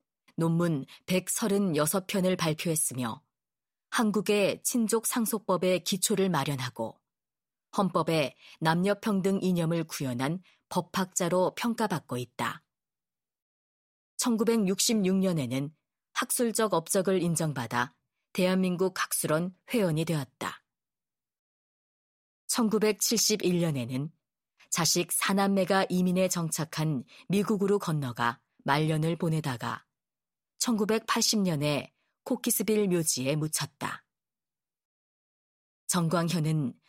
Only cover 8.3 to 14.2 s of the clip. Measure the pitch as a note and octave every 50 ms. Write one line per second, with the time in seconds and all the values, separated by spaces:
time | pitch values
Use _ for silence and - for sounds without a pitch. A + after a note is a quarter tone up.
8.3 | - _ - - - - D3 D#3+ D#3+ F3 F3+ G3+ G3+ G3+ - A#3 G3+ F#3+ F3 G3
9.3 | G3 G3 - F#3 F#3 E3+ E3 D#3+ E3+ E3+ D#3+ D#3+ - - D3 C3 B2 A#2+ C3 C#3
10.3 | E3 F#3 - - _ _ _ _ - F#3 F3 - - F#3+ F#3 - - - F#3+ E3+
11.3 | F3 F3+ F#3 D#3+ - - - A#3+ A3+ - A3+ G#3 F#3+ C#3+ - - B2+ B2 B2 -
12.3 | _ - B2 A#2 - - - _ _ _ _ _ _ _ _ _ _ _ _ _
13.3 | _ _ _ _ _ _ _ _ _ _ _ _ _ _ _ _ _ -